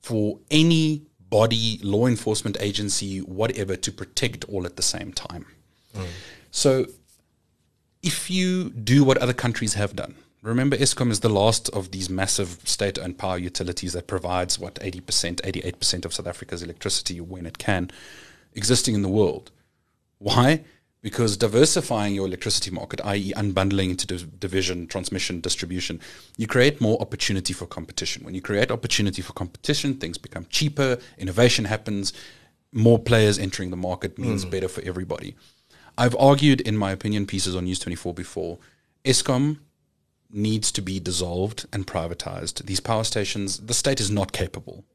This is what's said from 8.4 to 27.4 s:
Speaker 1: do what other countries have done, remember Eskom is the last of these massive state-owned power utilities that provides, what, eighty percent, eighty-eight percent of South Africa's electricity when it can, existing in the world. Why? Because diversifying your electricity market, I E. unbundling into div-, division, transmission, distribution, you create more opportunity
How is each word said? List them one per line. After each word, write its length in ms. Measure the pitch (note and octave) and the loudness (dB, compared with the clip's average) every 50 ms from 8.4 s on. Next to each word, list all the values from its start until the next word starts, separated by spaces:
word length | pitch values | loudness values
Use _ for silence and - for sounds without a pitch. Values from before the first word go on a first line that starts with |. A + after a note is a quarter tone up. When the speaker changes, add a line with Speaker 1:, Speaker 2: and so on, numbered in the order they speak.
| F#3 F#3 F#3 F#3 F#3 - | 2 2 2 0 -2 -4
Speaker 1:
do 340 | - A#2+ G#2+ G#2+ B2+ C#3+ C#3+ | -6 -6 2 6 6 8 8
what 140 | C3 C3+ | 8 8
other 160 | - B2+ B2 B2 | 6 4 2 0
countries 420 | - - A#2+ A2+ - A#2 G#2 G2 | 2 0 0 0 0 -2 -2 0
have 220 | G2+ G#2 G2+ - | 0 -2 -2 -2
done, 180 | - - - - - _ _ _ _ - | -6 -8 -8 -12 -18 _ _ _ _ -6
remember 340 | G#2+ A#2 B2 C3 C#3+ C#3 | -2 0 2 2 2 2
Eskom 340 | A2 C#3 C3+ - - B2+ A#2+ | 4 2 2 2 2 2 2
is 100 | A2 G2 | 2 2
the 100 | - A#2 | 2 4
last 400 | G#2+ G2 G2+ A2 A2 - - - | 4 6 6 6 6 4 0 -4
of 200 | - G2+ F#2 F#2 | -6 -4 -6 -6
these 200 | F#2+ F#2+ F#2 F2+ | -6 -8 -6 -4
massive 480 | F#2+ F#2 F#2+ F#2+ - - G2+ F2+ F2 - - | -2 -2 0 0 0 -2 -2 -4 -6 -10 -4
state-owned 520 | - - - A2 G2+ F#2+ - F2 F2+ F2+ | -4 -2 0 0 -2 -2 -4 -6 -8 -8
power 220 | - - F#2+ F#2 F2+ | -6 -4 -4 -2 -2
utilities 560 | F2+ F2+ - - F#2 F2 E2+ - - F2+ F2 | -4 -4 -4 -4 -4 -4 -4 -6 -6 -6 -6
that 140 | F2+ E2+ - | -6 -6 -4
provides, 500 | - F#2 F2 F2+ F2+ F2+ F2+ F2+ - - | -6 -4 -2 -2 -2 -2 0 0 -2 -4
what, 200 | F#2 - - - - | -4 -10 -12 -8 -8
eighty 180 | G2 F2+ F2+ | -8 -8 -8
percent, 400 | - - - - - F2 F2 E2+ - | -6 -2 -2 0 0 -2 -4 -4 -6
eighty-eight 340 | F#2+ F#2 F2+ - F2+ F2 - | -6 -6 -4 -6 -6 -6 -2
percent 260 | - - - F2+ - | 0 0 0 0 -4
of 80 | G2 - | -6 -6
South 140 | - E2+ | -6 -6
Africa's 360 | F2 F2 - - - - E2+ F2 | -8 -8 -10 -10 -10 -10 -10 -8
electricity 560 | E2+ E2+ _ - G2+ - - - - F#2 E2+ | -10 -12 _ -4 -2 -2 -2 -2 -4 -6 -8
when 280 | E2+ F2 F#2 F2+ F2 | -10 -10 -10 -10 -10
it 100 | E2 - | -12 -10
can, 340 | - - - G2+ F#2 F2+ F2+ - - - - - - - - - _ _ _ _ | -6 -2 0 0 0 0 -4 -8 -16 -20 -20 -20 -20 -20 -20 -20 _ _ _ _
existing 420 | A2+ G#2 G2+ B2 A#2+ - - A2 | -4 0 2 2 4 4 2 0
in 60 | G2+ | 2
the 80 | G2+ F#2 | 0 2
world. 420 | F#2+ G#2+ G#2 E2+ C2+ - - - _ _ _ _ _ _ _ _ _ _ _ _ _ _ | 4 4 4 4 2 -2 -10 -16 _ _ _ _ _ _ _ _ _ _ _ _ _ _
Why? 460 | G2+ G2+ - A#2+ B2 C3+ D#3+ D#3 D#3 - _ _ _ _ _ _ - | -4 2 4 6 6 6 6 4 0 -10 _ _ _ _ _ _ -12
Because 340 | A2 G2 - A#2+ A2 G2+ | -8 -2 0 0 0 2
diversifying 800 | F#2+ A#2 A2 G2+ A#2 C#3 - - F3+ D3+ - C3 A2 G#2 G#2 G2+ | 2 0 2 6 6 6 6 4 0 0 0 -2 0 0 0 0
your 120 | G2+ F#2+ F#2+ | -2 -2 -4
electricity 420 | F2+ - - A2+ G2 - - G2 | -4 -4 -4 -2 -2 -2 -2 -4
market, 300 | F2+ - G#2+ - - G#2 - | -6 -8 -8 -8 -8 -6 -4
I 120 | G#2 G2+ | -2 -2
E. 160 | G#2 G2 G2 - | 0 -2 -2 -4
unbundling 540 | - G2+ G2+ F#2 F#2+ F#2+ G2 G2 G2 F#2+ F#2 | -2 -2 0 2 2 2 2 2 2 0 0
into 160 | F2+ F2 - | 0 -2 -4
div-, 320 | - F2+ F2+ E2+ D#2+ - - | -6 -6 -8 -8 -12 -12 -8
division, 480 | - F#2+ F#2 F#2+ F2+ F#2 F#2 F2+ E2+ | -8 -2 0 0 0 0 -4 -6 -8
transmission, 540 | E2 - G2 F2 - - F#2 - - F#2 E2+ | -6 -6 -6 -4 -4 -4 -4 -4 -4 -4 -4
distribution, 600 | E2 F2+ - - - E2+ F2+ F2+ F2 - F2 E2+ - - - - - - _ | -2 -4 -4 -4 -4 -6 -6 -6 -4 -6 -8 -8 -10 -16 -20 -20 -20 -20 _
you 100 | - A2+ | -6 -6
create 340 | A2 - B2+ B2 C#3+ D3 - | 0 4 6 6 4 4 4
more 200 | A#2 G#2+ A2 - G#2+ | 2 2 2 2 0
opportunity 500 | - - - - - G#2 F#2+ | -4 -4 -4 -2 0 0 0